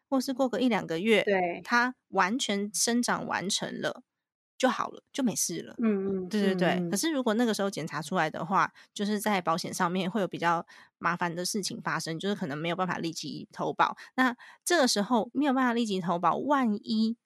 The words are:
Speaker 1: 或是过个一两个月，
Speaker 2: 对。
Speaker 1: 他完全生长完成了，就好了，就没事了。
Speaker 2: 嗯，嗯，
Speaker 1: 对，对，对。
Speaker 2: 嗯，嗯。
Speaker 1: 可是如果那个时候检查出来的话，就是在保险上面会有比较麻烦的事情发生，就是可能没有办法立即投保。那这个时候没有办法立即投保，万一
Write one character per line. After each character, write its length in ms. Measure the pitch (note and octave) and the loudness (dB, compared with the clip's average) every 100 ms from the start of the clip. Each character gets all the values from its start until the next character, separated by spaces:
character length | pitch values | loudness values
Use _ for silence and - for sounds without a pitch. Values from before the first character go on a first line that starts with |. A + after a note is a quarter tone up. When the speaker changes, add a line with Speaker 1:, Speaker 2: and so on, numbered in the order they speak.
| - | -2
Speaker 1:
或 120 | C4+ | -2
是 140 | B3 | 0
过 140 | C4 C4 | 0 0
个 100 | C4+ | 2
一 100 | B3+ | 2
两 160 | G3+ | 2
个 140 | D#3+ E3 | 0 -2
月， 240 | G#3+ G#3 | 4 4
Speaker 2:
对。 380 | - F#3+ F3 F3+ | 6 2 0 -4
Speaker 1:
他 320 | F3 A#3+ B3 - _ | 0 2 2 -2 _
完 280 | F#3+ F#3 B3+ | 0 2 2
全 320 | - G3+ G#3 | 0 -2 -2
生 260 | - - A#3+ | -2 0 2
长 240 | A#3 F3+ E3+ | 2 -2 0
完 220 | - F#3 | -2 -2
成 320 | - C3+ B2 | -2 -4 -4
了， 220 | - - _ _ _ _ _ - | -6 -6 _ _ _ _ _ 0
就 120 | B3+ | 0
好 200 | - - | 2 -4
了， 160 | - _ | -8 _
就 100 | - | -2
没 140 | B3+ - | 0 0
事 260 | - E3 | -2 -4
了。 140 | - - | -8 -2
Speaker 2:
嗯， 460 | A3+ G3+ G3 F#3+ | 0 2 0 -4
嗯， 40 | F3+ | -2
Speaker 1:
对， 120 | G#3+ | 0
对， 120 | G3 F#3 | 2 4
对。 120 | F3 | 2
Speaker 2:
嗯， 180 | F3+ F3 | 2 0
嗯。 20 | |
Speaker 1:
可 60 | G3+ | 0
是 160 | E4 | 0
如 100 | C#4+ | 0
果 120 | A#3+ | 0
那 100 | G#3+ | 2
个 100 | A#3+ | 2
时 80 | G3+ | 2
候 80 | G3 | -2
检 160 | F3+ D#3 | -2 -6
查 160 | D3 | -6
出 140 | D3+ F#3 | -2 0
来 120 | D#3 | 0
的 160 | - | -2
话， 280 | D#3+ F#3 D#3 - - | 0 2 2 -2 -18
就 120 | - G#3 | -6 -4
是 140 | G#3 | -2
在 200 | G#3+ G3 | 0 0
保 160 | E3+ E3 | 0 -2
险 160 | - | -2
上 200 | - F3 | -2 0
面 180 | F#3 F#3 | 0 -2
会 100 | A3 | -2
有 60 | F3+ | -2
比 100 | D3+ | 0
较 280 | E3+ E3+ - - - - | 0 0 -2 -18 -20 -4
麻 180 | E3+ | -2
烦 180 | F3 F3 | 0 -2
的 120 | E3 | -4
事 180 | F3+ A3 | -4 -4
情 180 | F3+ A#3 | -6 -6
发 200 | D#3+ D3+ | -4 -4
生， 180 | D#3+ D#3+ | -4 -6
就 100 | F#3+ | -4
是 60 | |
可 120 | G#3 E3+ | -4 -4
能 120 | D3 | -4
没 100 | E3 | -4
有 60 | |
办 100 | F3 | -2
法 140 | F#3 F3+ | -2 -2
立 140 | E3 | -4
即 340 | D#3 D3 B2+ - | -6 -10 -10 -12
投 200 | - D#3 | -6 -4
保。 240 | - E3 - - - | 0 0 0 -10 0
那 180 | B3+ A#3+ - - | 0 0 -14 -10
这 120 | - F4 | 0 4
个 120 | B3+ | 4
时 120 | G#3 | 2
候 300 | G3 A#3+ A#3+ | 2 2 0
没 120 | B3+ | 0
有 80 | D4 | 0
办 120 | C4 | 2
法 100 | B3 | 2
立 120 | A#3 A3+ | 2 0
即 140 | F#3 | -2
投 180 | F3 F3 | 0 2
保， 200 | E3+ D3 | 2 0
万 360 | C4 C#4+ A#3+ | 2 2 2
一 420 | G#3 - A3 A3 A#3 | 0 -2 0 0 -2